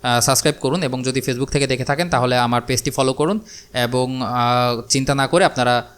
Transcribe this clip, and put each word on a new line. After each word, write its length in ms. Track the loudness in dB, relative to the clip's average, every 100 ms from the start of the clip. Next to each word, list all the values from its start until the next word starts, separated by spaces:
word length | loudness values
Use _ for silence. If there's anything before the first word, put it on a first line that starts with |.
আহ, 160 | 2 2
সাবস্ক্রাইব 360 | 2 2 0 0
করুন, 220 | -2 -2
এবং 200 | -2 -2
যদি 180 | -2 -2
Facebook 280 | -2 -4 -2
থেকে 180 | -2 0
দেখে 160 | -2
থাকেন, 260 | -2 -2 0
তাহলে 280 | 0 2 2
আমার 240 | 2 0
পেজটি 300 | 0 -2 -2
ফলো 220 | 0 0
করুন, 260 | 0 0 -2 -6 -20 -8
এবং, 480 | -4 0 0 0 -2
আহ, 600 | -2 0 2 2 2 -2 -2
চিন্তা 260 | -2 0 0
না 120 | 2
করে 180 | 4 2
আপনারা 420 | 2 2 0 -2